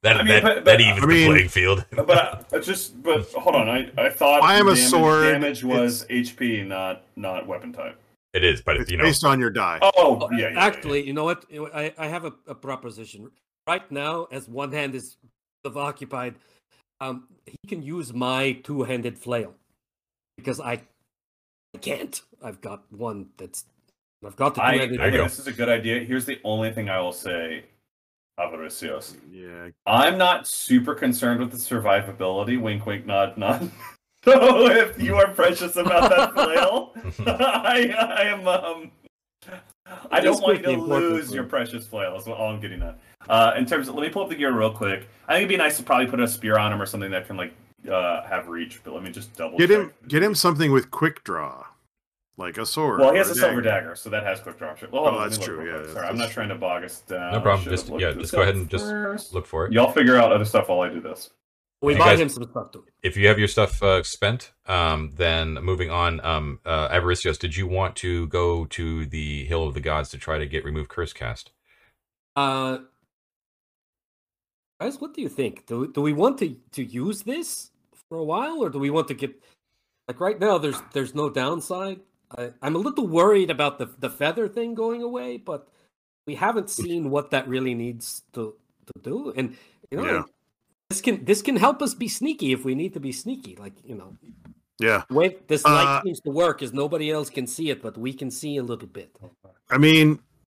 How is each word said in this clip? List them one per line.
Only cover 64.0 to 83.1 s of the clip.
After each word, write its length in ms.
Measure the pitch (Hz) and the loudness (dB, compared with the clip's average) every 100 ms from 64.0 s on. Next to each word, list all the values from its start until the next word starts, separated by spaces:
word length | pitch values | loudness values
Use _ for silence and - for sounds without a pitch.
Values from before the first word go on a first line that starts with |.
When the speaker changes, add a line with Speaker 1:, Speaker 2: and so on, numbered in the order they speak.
Speaker 1:
spent, 500 | 82 - 101 120 - _ | 0 -2 -2 -2 -8 _
um, 460 | - 92 82 78 78 | -4 0 2 0 -4
then 400 | 69 85 82 80 76 | -2 0 0 -2 -4
moving 280 | 87 92 87 | -4 -2 -2
on, 340 | 85 87 80 | 0 -2 -2
um, 340 | 82 78 76 67 | -4 -4 -4 -8
uh, 240 | 82 80 78 | -4 -4 0
Avaricios, 500 | 87 87 90 90 78 | 0 0 0 -2 -4
did 160 | 87 | -4
you 120 | 78 92 | -4 -4
want 280 | 92 95 - | -2 -4 -4
to 300 | 90 87 82 | -4 -4 -2
go 360 | 87 87 85 | 0 0 0
to 400 | 80 - 82 80 | -4 -6 -6 -6
the 400 | 76 78 76 73 | -6 -6 -6 -8
Hill 180 | 67 82 80 | -4 -4 -2
of 60 | |
the 60 | 71 | -4
Gods 260 | 73 76 73 | -4 -4 -6
to 80 | 67 | -12
try 200 | - 78 | -6 -6
to 80 | 73 | -4
get 180 | 78 | -6
Remove 240 | 76 78 73 | -6 -8 -8
Curse 240 | - 82 | -8 -10
cast? 380 | - 60 57 - _ _ _ _ _ _ _ _ | -8 -10 -10 -16 _ _ _ _ _ _ _ _
Speaker 4:
Uh, 440 | - 139 135 131 131 - _ _ _ _ _ _ _ _ _ _ _ _ _ _ _ _ _ _ _ | -4 -2 -2 -4 -6 -10 _ _ _ _ _ _ _ _ _ _ _ _ _ _ _ _ _ _ _
guys, 200 | 220 277 | -8 -8
what 140 | 294 | -12
do 60 | 302 | -10
you 60 | 214 | -10
think? 380 | - 120 - _ | -4 -6 -6 _
Do, 200 | 117 131 | -6 -6
do 80 | - | -2
we 140 | 147 | -2
want 240 | 147 226 277 | 2 2 2
to, 180 | 165 127 _ | -4 -6 _
to 100 | - | -10
use 400 | 120 120 160 202 | -8 -6 -6 -6
this 480 | - 294 339 - - _ _ _ _ | -8 -8 -8 -12 -14 _ _ _ _
for 80 | 165 | -8
a 60 | |
while, 380 | 156 180 285 330 | -4 -4 -4 -4
or 80 | 202 | -4
do 80 | 139 | -2
we 100 | 139 | -2
want 180 | 156 156 | 0 -2
to 60 | |
get, 200 | 127 135 - _ _ _ _ _ _ - | -6 -10 -12 _ _ _ _ _ _ -16
like, 100 | - | -4
right 220 | 185 214 | -4 0
now? 160 | 208 180 | 2 2
There's, 220 | 147 131 - | 0 -6 -8
there's 220 | 143 131 | -6 -6
no 140 | 147 147 | -4 -4
downside. 720 | 139 131 170 - 180 196 190 _ _ _ - | -2 -2 -4 -6 -8 -8 -10 _ _ _ -14
I, 160 | 120 _ | -14 _
I'm 120 | 135 | -4
a 40 | 160 | -2
little 280 | 233 285 | -2 -2
worried 440 | 214 | 0